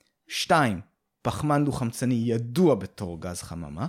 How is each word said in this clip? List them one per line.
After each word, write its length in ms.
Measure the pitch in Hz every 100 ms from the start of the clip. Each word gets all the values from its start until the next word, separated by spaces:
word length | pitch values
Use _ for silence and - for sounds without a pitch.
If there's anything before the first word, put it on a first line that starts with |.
| _ _ -
שתיים, 540 | - - 165 127 90 - _ _ _
פחמן 440 | 120 101 151 147 143
דו-חמצני 580 | - 117 - 127 120 117
ידוע 500 | 113 120 135 175 107
בתור 460 | 95 - 92 82
גז 200 | 90 87
חממה. 460 | - 82 76 76